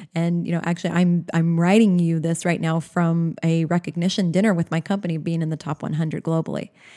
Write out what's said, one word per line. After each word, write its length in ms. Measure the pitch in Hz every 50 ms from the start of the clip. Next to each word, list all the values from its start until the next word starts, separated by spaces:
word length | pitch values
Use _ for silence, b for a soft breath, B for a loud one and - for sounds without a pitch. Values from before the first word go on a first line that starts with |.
| 202 B -
And, 320 | 165 170 170 175 170 170 -
you 40 |
know, 100 | 170 170 -
actually 320 | 170 170 165 - 175 170
I'm, 320 | 170 180 175 175 175 170 -
I'm 280 | - 165 165 170 170 165
writing 400 | 170 175 196 226 233 208 180 175
you 200 | 170 165 165 160
this 240 | 151 165 165 165 -
right 160 | 175 170 -
now 200 | 165 160 160 165
from 560 | 156 - - 180 175 165 165 170 165 165 - - -
a 220 | 165 165 165 165
recognition 640 | 156 175 175 175 - - 170 170 190 - - 190 170
dinner 200 | 160 185 202 226
with 200 | 190 170 170 -
my 100 | - 165
company 360 | 156 - 196 202 202 175 165 156
being 260 | 151 170 170 165 165
in 60 | 156
the 80 | 160 156
top 260 | - 151 151 - -
one 100 | 147 156
hundred 300 | 151 165 156 151 156 -
globally. 480 | 165 165 160 160 - - - - - B B B B B